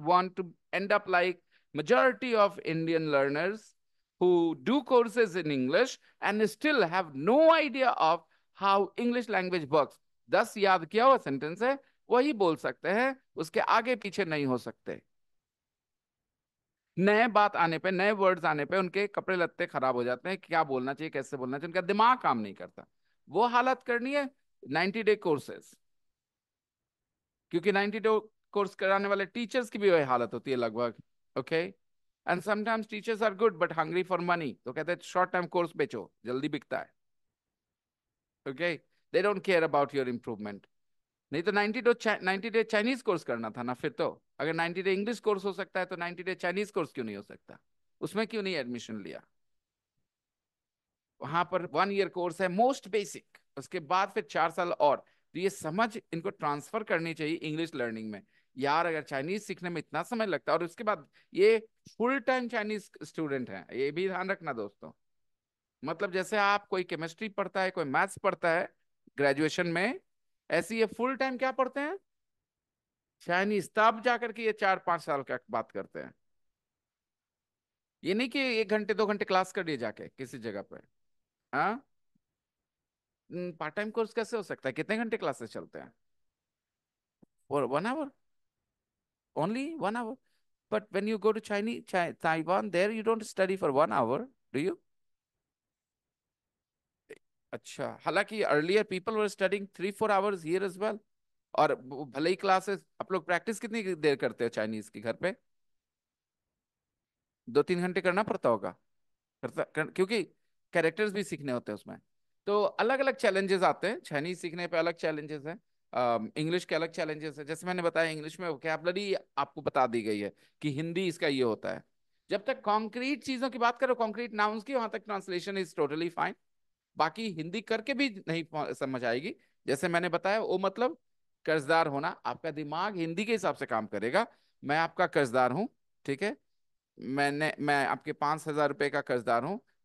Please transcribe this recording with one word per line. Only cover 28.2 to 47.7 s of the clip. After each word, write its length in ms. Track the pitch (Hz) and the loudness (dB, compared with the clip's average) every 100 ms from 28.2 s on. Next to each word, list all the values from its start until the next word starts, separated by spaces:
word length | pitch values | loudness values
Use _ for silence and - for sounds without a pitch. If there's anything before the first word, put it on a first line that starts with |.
| 208 _ _ | -2 _ _
कोर्स 220 | 208 190 | -2 -2
कराने 340 | - 190 196 202 | 0 2 2 2
वाले 180 | 196 185 | 0 0
टीचर्स 440 | 240 226 262 233 | -4 -2 -2 -2
की 80 | 220 | 2
भी 120 | 196 | 6
वही 120 | 170 | 6
हालत 280 | 135 123 117 | 6 2 2
होती 160 | 120 - | -4 -2
है 60 | 127 | 0
लगभग, 380 | 117 110 120 - - _ _ - | 0 0 -2 -4 -20 _ _ -8
okay? 340 | 131 160 185 - _ _ _ _ - | -2 -2 -2 -8 _ _ _ _ -2
And 180 | 180 180 | -2 0
sometimes 440 | 214 214 226 214 | -2 0 -2 -4
teachers 320 | 214 226 214 220 | -8 -4 0 0
are 100 | 190 | 4
good 220 | 226 165 | 2 2
but 100 | 170 156 | -2 0
hungry 300 | 156 175 180 | 0 0 0
for 100 | 180 | -2
money, 340 | 175 170 147 98 | 2 0 0 -6
तो 80 | 123 | -8
कहते 200 | 139 156 | -6 -4
हैं, 60 | 175 | -4
"शॉर्ट 320 | - 180 180 | -2 2 2
टर्म 160 | 180 175 | 2 0
कोर्स 240 | 180 170 165 | 0 -2 0
बेचो, 360 | 135 113 87 _ | -2 -2 -10 _
जल्दी 240 | 110 127 147 | -6 -4 -2
बिकता 300 | 147 - - | -4 -4 -6
है।" 140 | - _ _ _ _ _ _ _ _ _ _ _ _ _ _ _ 135 | -6 _ _ _ _ _ _ _ _ _ _ _ _ _ _ _ -12
Okay? 300 | 135 175 147 _ _ _ | -4 -4 -4 _ _ _
They 180 | 165 202 | 2 2
don't 160 | 190 196 | 0 2
care 200 | 180 160 | 4 4
about 240 | 147 139 | 2 2
your 240 | 139 123 120 | 0 -2 -4
improvement। 480 | - 104 104 101 _ _ _ _ _ _ _ | -6 -8 -8 -10 _ _ _ _ _ _ _
नहीं 100 | 143 | -4
तो 100 | 170 | 0
नाइंटी 280 | 202 208 226 | 2 0 0
डे 140 | 233 | 2
चा-, 280 | 233 220 208 | 2 2 0
नाइंटी 280 | 185 196 226 | 0 -2 -2
डे 140 | 220 | -2
चाइनीज 380 | 220 208 220 262 | 2 2 2 -2
कोर्स 220 | - 170 | 0 -2
करना 260 | - 117 113 | 0 -4 -4
था 120 | 120 | -6
ना 120 | 120 | -6
फिर 160 | 127 156 | -4 -6
तो। 320 | 123 143 80 _ - | -2 -4 -4 _ -6
अगर 160 | 147 | -4
नाइंटी 280 | 165 170 175 | 0 -2 -2
डे 100 | 185 | 0
इंग्लिश 280 | 190 208 226 | 0 0 -2
कोर्स 240 | 214 196 | 0 0
हो 80 | 196 | -2
सकता 280 | 180 190 190 | -6 -6 -4
है, 60 | 180 | -4
तो 100 | 180 | -6
नाइंटी 260 | 175 175 | -8 -6
डे 120 | 180 | -6
चाइनीज 360 | 180 180 185 202 | -4 -2 -2 -2
कोर्स 220 | 196 156 | -4 -4
क्यों 120 | - | -4
नहीं 120 | 110 101 | -6 -6
हो 60 | |
सकता? 360 | - - _ - _ | -12 -20 _ -20 _